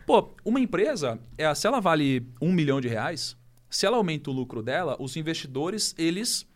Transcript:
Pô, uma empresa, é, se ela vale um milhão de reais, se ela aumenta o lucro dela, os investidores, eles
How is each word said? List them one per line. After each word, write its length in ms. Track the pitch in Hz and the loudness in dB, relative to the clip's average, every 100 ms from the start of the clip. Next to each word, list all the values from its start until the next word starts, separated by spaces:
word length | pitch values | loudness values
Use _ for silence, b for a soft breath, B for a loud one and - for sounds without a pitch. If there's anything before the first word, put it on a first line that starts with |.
| - | 4
Pô, 240 | 233 - - | 4 4 -4
uma 160 | - 262 | -2 0
empresa, 600 | 240 175 220 233 135 113 - - | 2 2 0 0 -2 -4 -8 -2
é, 160 | 156 143 | 0 2
se 120 | 202 | 2
ela 120 | 262 | 2
vale 460 | 185 156 143 127 120 - | 4 4 4 0 -2 -4
um 100 | 165 | 0
milhão 300 | 180 143 135 | 2 2 2
de 60 | 123 | 0
reais, 480 | 110 143 160 - - - - - | -2 -4 -6 -8 -12 -20 -20 -8
se 160 | - 190 | 0 2
ela 120 | 240 | 2
aumenta 320 | 180 151 139 | 2 -2 -2
o 40 | |
lucro 280 | 131 123 120 | -4 -4 -4
dela, 340 | 110 151 165 - | -2 -2 -2 -4
os 160 | 131 165 | -6 -6
investidores, 800 | 156 160 143 131 165 208 - - | -6 -6 -6 -4 -2 -2 -4 0
eles 480 | 165 175 240 - - | 0 0 -2 -4 -6